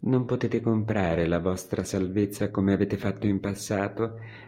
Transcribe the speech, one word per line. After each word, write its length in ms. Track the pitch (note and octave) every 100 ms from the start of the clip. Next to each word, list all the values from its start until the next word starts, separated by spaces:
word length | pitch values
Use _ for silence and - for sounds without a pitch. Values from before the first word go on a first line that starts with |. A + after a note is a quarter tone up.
| -
Non 200 | B2+ A#2+
potete 340 | B2 A#2 A#2
comprare 680 | A#2 A2 G#2+ G#2+ F#2 E2 E2
la 120 | E2+
vostra 460 | F2 F#2 - G2 F#2
salvezza 680 | G2+ F#2 F#2+ G2+ - G2+
come 220 | G2+ G2
avete 240 | G2 G2 G2
fatto 280 | G#2 F#2+ G#2+
in 140 | G2
passato. 800 | G2+ G2 - G#2 G2+ - A2+ A2 - -